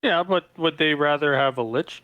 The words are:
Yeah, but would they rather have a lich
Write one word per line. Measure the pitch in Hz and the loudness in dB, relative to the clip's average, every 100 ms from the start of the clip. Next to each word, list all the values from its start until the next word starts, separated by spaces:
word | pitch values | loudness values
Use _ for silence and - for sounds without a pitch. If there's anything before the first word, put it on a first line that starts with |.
Yeah, | 277 170 | 0 0
but | 180 185 - - | 0 -2 -4 -4
would | 165 147 | -4 0
they | 156 | 0
rather | 147 147 147 147 | 2 2 2 2
have | 139 135 127 | 2 2 0
a | |
lich | 117 117 170 - | -4 -2 -4 -10